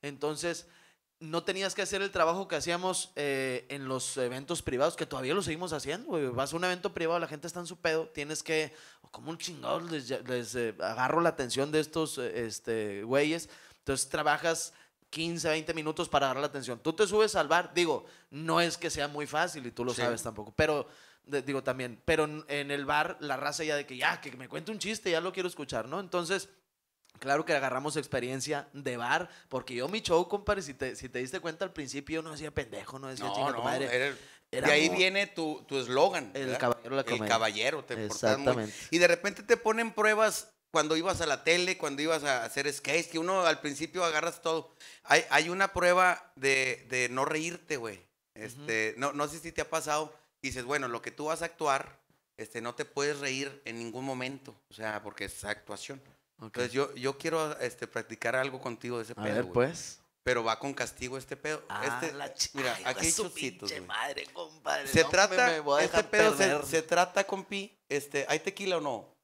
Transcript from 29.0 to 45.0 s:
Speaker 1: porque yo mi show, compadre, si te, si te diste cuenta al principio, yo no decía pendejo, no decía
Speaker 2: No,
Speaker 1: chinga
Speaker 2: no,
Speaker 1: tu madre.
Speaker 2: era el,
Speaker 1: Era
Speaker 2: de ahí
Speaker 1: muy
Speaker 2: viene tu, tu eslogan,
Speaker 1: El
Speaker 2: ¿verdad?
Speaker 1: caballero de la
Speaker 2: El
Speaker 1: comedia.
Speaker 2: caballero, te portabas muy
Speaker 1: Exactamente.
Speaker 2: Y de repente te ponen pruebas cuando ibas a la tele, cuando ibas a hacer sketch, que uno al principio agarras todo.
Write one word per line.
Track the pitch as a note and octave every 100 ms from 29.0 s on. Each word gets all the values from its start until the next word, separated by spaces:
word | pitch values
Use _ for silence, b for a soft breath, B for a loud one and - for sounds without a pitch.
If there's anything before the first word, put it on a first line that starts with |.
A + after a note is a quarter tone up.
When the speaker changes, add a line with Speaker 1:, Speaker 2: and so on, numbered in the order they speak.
| A#2+ D3+ F3 B B
Speaker 1:
porque | B2+ A#2+
yo | B2 C3+
mi | G#3
show, | - E3+ F3
compadre, | G3+ G3+ G3+
si | D3
te, | C#3 C3
si | - C3
te | B2+
diste | B2+ F#3
cuenta | E3 D#3+
al | F#3+
principio, | F3+ C3+ C3 C#3 D#3+
yo |
no | D#3+
decía | D#3 D3+
pendejo, | C#3+ B2 G#2 G2+ C3
no | C3+
decía | B2+ G2+
Speaker 2:
No, |
Speaker 1:
chinga | G2+ C#3
Speaker 2:
no, | A#2+
Speaker 1:
tu |
madre. | B2 B2+ C3+
Speaker 2:
era | B2 C3+
el, | B2+ B B _
Speaker 1:
Era | B2+ C#3+
Speaker 2:
de |
ahí | D3 D#3+
Speaker 1:
muy | -
Speaker 2:
viene | F#3 G3 G3
tu, | - D#3+ D3 B2
tu | C3+
eslogan, | A#2+ B2+ F3 F3+ A#2
Speaker 1:
El | C3+ C3
Speaker 2:
¿verdad? | C3+
Speaker 1:
caballero | B2+ A#2+ A#2
de | C3+
la |
Speaker 2:
El | C3
Speaker 1:
comedia. | A#2 G#2+
Speaker 2:
caballero, | A2+ A2 G#2 A#2+ D3+
te | A#2+ A#2
portabas | G#2+ - A2+ C3+
muy | C#3
Speaker 1:
Exactamente. | B2 G#2+ - -
Speaker 2:
Y | E3
de | F3
repente | E3+ G3 G3
te | G#3 A#3
ponen | A3 A3 A#3
pruebas | G#3+ G#3+ G#3+ G#3+ - - _ _
cuando | E3 D3+ D#3+
ibas | F3 F3+
a | D#3+
la | C3+
tele, | - E3+ F3+ F3+
cuando | D#3 C#3
ibas | D#3 D#3+
a | D3 B2+
hacer | A2+ - C#3
sketch, | C3+ - D#3 E3
que | E3
uno | E3+ F#3+
al | F3 D#3
principio | D3 C#3 D#3+ F3
agarras | E3+ D#3 E3 E3
todo. | E3 D#3+ - B B B